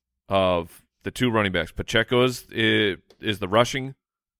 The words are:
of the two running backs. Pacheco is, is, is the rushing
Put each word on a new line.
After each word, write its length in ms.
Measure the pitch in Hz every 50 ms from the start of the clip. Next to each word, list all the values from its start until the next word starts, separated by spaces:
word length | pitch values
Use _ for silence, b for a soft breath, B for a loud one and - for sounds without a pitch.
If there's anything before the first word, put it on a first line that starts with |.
| _ _ _ _ _ -
of 560 | 98 98 92 92 90 87 85 85 - - _ _ _ _ -
the 80 | 98
two 180 | - - 127 123
running 220 | 110 110 104 98
backs. 200 | 92 90 78 -
Pacheco 520 | - - 98 - - 113 113 - 127 123 127
is, 220 | 127 123 - - -
is, 460 | - 113 110 110 110 110 107 101 87 90 _ _ _ _
is 200 | - 107 104 -
the 80 | 101 90
rushing 480 | 101 113 123 - - 135 131 135 131 _ _ _ _ _ _ _ _ _